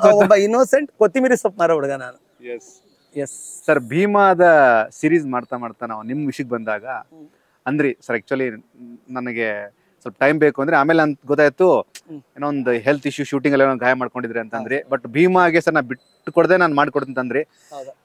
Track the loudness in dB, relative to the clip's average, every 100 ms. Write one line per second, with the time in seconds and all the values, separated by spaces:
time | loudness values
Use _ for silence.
0 | 4 4 4 4 2 2 2 0 -2 _
1 | 0 2 0 0 -2 -2 0 0 -2 -6
2 | -12 -18 _ _ -14 -14 -16 _ _ _
3 | _ -10 -10 -12 -20 -8 0 0 0 -2
4 | 0 4 4 6 6 6 6 4 0 -4
5 | 0 0 0 -6 -6 -10 -10 -12 -12 -10
6 | -8 -6 -6 -8 -8 -8 -6 -8 -8 -12
7 | -14 -20 -20 _ _ _ -6 -2 -2 -4
8 | -8 -8 -6 -6 -6 -8 _ _ -20 -20
9 | -14 -10 -8 -6 -6 -6 -12 _ _ _
10 | -18 0 0 4 2 0 0 2 4 2
11 | 2 -2 -4 2 2 2 2 2 -2 -14
12 | _ -20 _ -10 -6 -4 -2 -2 0 -2
13 | -4 -6 -6 -2 0 2 2 2 -2 -2
14 | -4 -8 -8 -8 -8 -10 -6 -6 -4 -6
15 | -4 0 2 4 2 2 0 -2 -2 -8
16 | _ _ -2 0 4 4 2 2 0 -2
17 | -6 -8 -4 -6 -6 _ _ -18 -18 -20